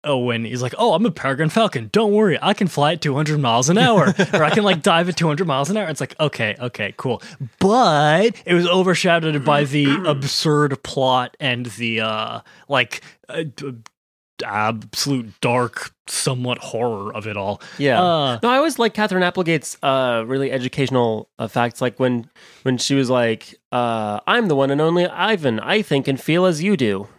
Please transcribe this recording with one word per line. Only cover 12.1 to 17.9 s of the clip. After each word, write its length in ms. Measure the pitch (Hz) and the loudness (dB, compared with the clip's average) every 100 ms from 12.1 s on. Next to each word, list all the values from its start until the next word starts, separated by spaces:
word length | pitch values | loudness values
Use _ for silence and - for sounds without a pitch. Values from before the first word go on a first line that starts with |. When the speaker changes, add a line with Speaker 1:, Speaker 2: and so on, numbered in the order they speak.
| 107 113 113 - - - | -4 -6 -10 -14 -20 -2
Speaker 1:
like, 340 | 135 120 - - _ - | 0 0 -6 -16 _ -12
uh, 140 | 139 160 | -8 -8
d-, 200 | - 143 117 110 _ _ _ _ - | -10 -12 -12 -20 _ _ _ _ -12
absolute 960 | 120 104 107 113 107 - 143 135 113 - | -6 -2 -2 -2 -10 -6 -4 -4 -6 -6
dark, 500 | 123 123 120 - - _ - | -2 0 -2 -6 -14 _ -10
somewhat 500 | - - 127 123 120 | -4 -4 -4 -4 -6
horror 540 | - 113 120 104 104 | -6 -4 -4 -4 -8
of 120 | 110 107 | -10 -8
it 100 | 101 | -6
all. 240 | 98 101 - - | -4 -6 -10 -2
Speaker 2:
Yeah. 240 | 143 | 2